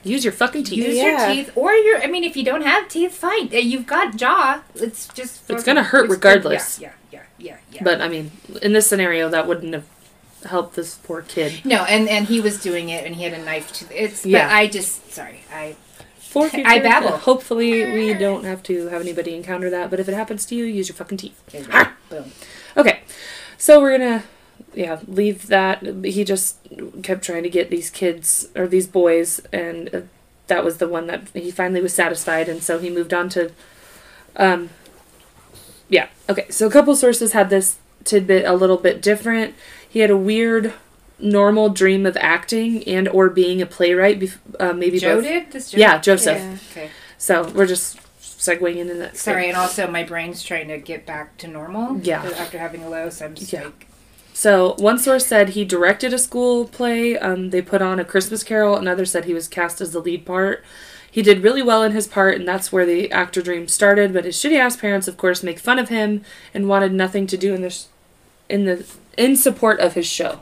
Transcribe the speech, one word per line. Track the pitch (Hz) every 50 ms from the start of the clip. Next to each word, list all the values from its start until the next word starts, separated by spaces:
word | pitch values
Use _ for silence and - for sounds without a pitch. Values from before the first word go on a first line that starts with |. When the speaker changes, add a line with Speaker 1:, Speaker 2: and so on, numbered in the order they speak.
| _
Speaker 1:
Use | 190 240 277 247
your | 214 185
fucking | - 240 247 - 302 277
teeth. | 190 185 220 233
Speaker 2:
use | 240 233
Speaker 3:
Yeah. | 240 269 302 311 277 226
Speaker 2:
your | 196 214
teeth, | 277 277 - -
or | 240 277 370 427
your, | 453 427 427 440 233
I | -
mean, | 285 349 359 339
if | 330 330
you | 277 240
don't | 233 262 311 302
have | 269 330 415 370 -
teeth, | - 330 349 359 -
fine. | - - 349 415 453 302 - -
Uh, |
you've | 240 240 233 262 262 240
got | - 277 339 403 - 214
jaw. | 220 247 262 359 381 302 262 285 302 - _ -
It's | - 226 233 - - - -
just | - -
Speaker 1:
It's | 254 247 - -
Speaker 2:
fucking, | - - 226 233 233
Speaker 1:
gonna | 247 277 302 226
hurt | - - 277 226
Speaker 2:
it's |
good. | 226 190
Speaker 1:
regardless. | 180 - 196 196 196 190 151 151 - - - - -
Speaker 2:
Yeah, | - - - _ _ _
yeah, | - - - _ _
yeah, | _ - 156
yeah, | - - _ _ -
yeah. | - 185
Speaker 1:
But, | 180 170 151
I | 156
mean, | 165 170 160 156 151 - - - - - - -
in | 208 208
this | 214 214
scenario, | - 208 196 185 175 170 165 165 160
that | 170 160 156
wouldn't | 170 170 170 170 165 160
have | 151 156 _ _ _ _ _ _ _ _ _ _ - - 190
helped | 185 175 165 175 -
this | - 165 160 -
poor | - - - 165 160
kid. | 160 - - 175 156 147 160 156 -
Speaker 2:
No, | 269 247 202 180
and, | 180 208 214 220 214
and | 214 208 208
he | 208 233 226
was | 208 208 202 -
doing | - 196 175 175 170 165
it, | 165 165 147
and | 165 170
he | 170 175
had | 170 170
a | 160 160
knife | 156 156 156 151 - -
to, | - - - - 165 214
it's, | 208 208 - -
Speaker 1:
Yeah. | 190 190 180 151
Speaker 2:
but | 143 214
I | 214 214
just, | 208 202 196 175 - - - - - -
sorry, | 160 143 - 120 - - - -
I, | 156 151 156 156 - _ _ - - - - _ _
Speaker 1:
For | - - - 285 302 311
future, | - - 269
Speaker 2:
I | 233 233 233
babble. | - 226 180 202 233 202
Speaker 1:
hopefully | 160 156 - 254 262 262 - - 233 226 233 233 226 226 220 233 220
we | 220 220 214 208
don't | 190 196 202 196 - 214
have | 190 190 185 -
to | - 180 175 170
have | 170 175 170
anybody | 175 180 170 175 165 170 165
encounter | 170 180 185 185 180 185 180
that, | 180 180 180 190
but | 190 185
if | 190 196
it | 190
happens | 208 220 - 220 208 -
to | - 240
you, | 240 233
use | 226 214 196 185 -
your | -
fucking | - 175 - 202 190
teeth. | - - - _ _ -
Speaker 2:
There | - 147
you | 139
go. | - -
Speaker 1:
Ah! | 175 - - - _ _ _
Speaker 2:
Boom. | 160 151 131 131 - - - - - - - - -
Speaker 1:
Okay, | 285 294 220 - - - - - - - - - - - - - _
so | - - 302 294
we're | 277 269 262 262
gonna, | 254 247 233 220 202 - - _ _ _ _ _ - _ -
yeah, | - 180 165 160 160 -
leave | - 190 190 208 208 202 190 - -
that. | 202 190 190 190 196 - 190 190 196 190 190
He | 202 190 202 202
just | 190 196 190 - - - _ _ - - - - - - - 185
kept | - 190 190 -
trying | - 175 170 170
to | 175
get | 170 175 170 -
these | 180 170 165 -
kids, | - - 190 175 165 170 160 - - - - - -
or | - 180
these | 180 180 190 185
boys, | 185 - 190 175 170 165 170 170 170 - - - - -
and, | 175 170 170 165 170 170 - -
uh, | 180 180 185 _ _ _ _ _ _ _
that | - 180 175 -
was | 170 165
the | - 180
one | 170 175 165 170
that | 170 170 - 196 - _
he | 196 175 175
finally | 180 - 180 180 185 180
was | 185 180 185
satisfied, | - 175 165 170 160 - - 165 160 160 170
and | 165 165 160
so | - 165 170
he | 180 175
moved | 175 175 170 165 180
on | 175 175 185
to, | - 180 170 170 - - - - _ - - - - - - - - - - - _
um, | - 196 190 180 175 175 175 - - - - _ - _ _ _ _ _ _ _ - _ _ - - - - - - _ _
yeah. | 202 165 - - - _ _ -
Okay, | 196 196 - -
so | - - 220
a | 214
couple | - 285 302 294 285
sources | 269 - 247 233 240 233 220 -
had | 220 196 190
this | 196 196 190 - - - _ _ _ _ -
tidbit | - 214 202 185 185 190 185 180
a | 180 180
little | 185 190 185 185
bit | 180 185 180 - -
different. | - 196 208 208 214 233 226 226 220 - - - - - - - -
He | _ - 226
had | 220 208
a | 202
weird, | 196 190 202 214 220 233 226 226 226 208 226 - - _ _ _ _ _ _ _ _
normal | - 208 208 202 202 202 214 214 214 214
dream | 196 - 190 190 190 190 196
of | 190 180
acting | - - 156 165 175 - - 233 226 226 233 226 220 -
and | - 185 185 190 185
or | - 190 190 185
being | 180 185 180 175 180 185
a | 180
playwright, | 185 - - 180 175 175 180 190 202 208 196
bef-, | 190 185 - - _ - - -
uh, | 190 180 175
maybe | 180 180 180 180 185
Speaker 2:
Joe | 180 170 -
Speaker 1:
both. | 220 240
Speaker 2:
did? | 285 330 349 - -
This | - 269 254 -
Joe? | -
Speaker 1:
Yeah, | 202 214 208 160 156
Joseph. | - 196 196 185 - 170 156 190
Speaker 3:
Yeah. | 190 190 190 196 - -
Speaker 2:
Okay. | - 170 151 151 - - - - -
Speaker 1:
So | _ - - 185 170 175 160
we're | - 190 196
just | 180 180 175 - - - - - - _ _
segueing | - - - - - 180 175 170 180 175 175
into | 175 175 175 175
that. | 175 170 - -
Speaker 2:
Sorry, | - - 220 196 185 180 175
and | 175
also | 180 185 180 - 214 190
my | 175 170 170 170
brain's | 170 170 170 165 175 170 170 -
trying | - 175 165 156 151
to | 156
get | 147 139 - 165 156 -
back | - 156 151 151 - _ -
to | -
normal | 165 160 151 151 170 190 214 233 254 269 196
Speaker 1:
Yeah. | 180 180 160 - - 180 175
Speaker 2:
after | 175 170 - -
having | 165 165 170 170 165 165
a | 165
low, | 165 165 160 170
so | 170 - 156
I'm | 151 151
just | - 202 - -
Speaker 1:
Yeah. | 156 143
Speaker 2:
like | 147 - _ - _ _ _ _ _ _ _ _ _ _
Speaker 1:
So | - - 214 202 185 185 180 - -
one | 196 208 233
source | 247 247 269 262 262 262
said | - 233 214 202 190
he | 185 208 202
directed | 185 190 175 175 180 208 - - 254 247
a |
school | 247 254 - - 240 247 247 247 240 240
play. | 233 - - 247 240 233 233 233 240 233 -
Um, | - 185 185 185 185 185
they | 185 180
put | 180 - 208 196
on | 190 185 190 185
A | 175
Christmas | 180 - 190 190 196 220 208 -
Carol. | - 226 214 214 208 202
Another | 202 190 185 180 190 185
said | 185 - 175 160
he | 175 170
was | 165 165 -
cast | - 180 175 170 170 -
as | 196 165
the | 160 170
lead | 165 180 170 165 165
part. | - 180 185 190 196 - - - - - - - - - - - _
He | - 220
did | 202 208 202 185 185
really | 220 262 277
well | 262 233 226 220 220
in | 214
his | 208 220 208
part, | - - 202 190 190 190
and | - 180
that's | 175 185 190 185 -
where | - 185 180
the | 175 170 175 - -
actor | - - 180 175 - 185
dream | 175 180 175 170 170
started. | - - - 208 202 202 202 202 196 185
But | 185 175
his | 180 170
shitty-ass | - - 294 320 285 254 247 247
parents, | - - 208 202 196 190 -
of | 185
course, | - - 180 180 180 -
make | 180 170 170
fun | - 233 254
of | 254 240 247
him | 233 220 214 208 208 208 208 - - - - - _
and | 202 202 196
wanted | 196 196 196 190 190
nothing | 190 185 185 190 202 196
to | 185 190
do | 185 185 202 196
in | 185
this, | 185 180 180 - - _ _ _ _ _ _ _ _ _ _ _ _ _
in | 202 202 202
the, | 190 180 175 - - - - - _ -
in | - 233 262 277
support | - - 269 - - - 220 214 -
of | - 170 165
his | 175 170
show. | 165 - - 170 - 156 -